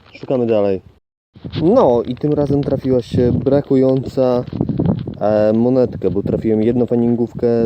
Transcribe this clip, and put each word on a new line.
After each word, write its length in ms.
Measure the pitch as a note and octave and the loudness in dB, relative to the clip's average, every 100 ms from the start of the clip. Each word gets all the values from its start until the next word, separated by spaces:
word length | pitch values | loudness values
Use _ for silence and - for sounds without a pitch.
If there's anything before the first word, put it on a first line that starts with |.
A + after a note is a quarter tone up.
| - | -20
Szukamy 320 | - - C3+ A#2 | -14 -4 -2 0
dalej. 360 | A2 G2+ F#2+ - _ _ _ _ - - - | 2 2 -2 -6 _ _ _ _ -18 -12 -2
No 380 | D#3+ B3+ E3+ A#2+ A2 | 2 4 4 2 0
i 80 | B2 | -4
tym 180 | D3 | -2
razem 300 | D3 C#3+ C#3+ | -2 0 0
trafiła 380 | C#3 C3+ C3 B2+ | 0 -2 0 -2
się 300 | - - B2 | 0 0 0
brakująca, 1120 | B2 B2+ C#3+ - C3+ C3 C3 - - B2+ B2 B2 - - - - - - - | 0 0 0 2 2 2 0 -2 0 0 0 -2 -4 -4 -2 -2 -2 -6 -4
e, 320 | G#2 G#2+ G#2+ | 0 2 2
monetka, 560 | A2+ A#2+ C3 A#2+ - G2 | 2 2 2 0 -2 -4
bo 140 | F2+ | -2
trafiłem 380 | G2 G#2+ A2 A2 | -2 -2 0 0
jedną 240 | G#2+ B2 A#2 | 0 0 0
feningówkę, 640 | A#2+ A#2 A#2 A#2 - A#2+ A#2 | 0 0 0 -2 -2 0 0